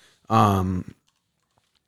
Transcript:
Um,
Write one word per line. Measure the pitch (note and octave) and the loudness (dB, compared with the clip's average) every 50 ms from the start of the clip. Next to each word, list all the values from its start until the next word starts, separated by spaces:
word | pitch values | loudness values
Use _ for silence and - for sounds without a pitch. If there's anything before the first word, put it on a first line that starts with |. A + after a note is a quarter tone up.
| _ _ _ _ _ - | _ _ _ _ _ -2
Um, | A2 A2 G#2+ G#2 G2 F#2+ F#2 F#2 F#2 F2+ - - - _ _ _ _ _ _ _ _ _ _ _ _ _ _ _ _ _ _ | 0 2 2 2 2 0 -2 -4 -4 -6 -8 -12 -18 _ _ _ _ _ _ _ _ _ _ _ _ _ _ _ _ _ _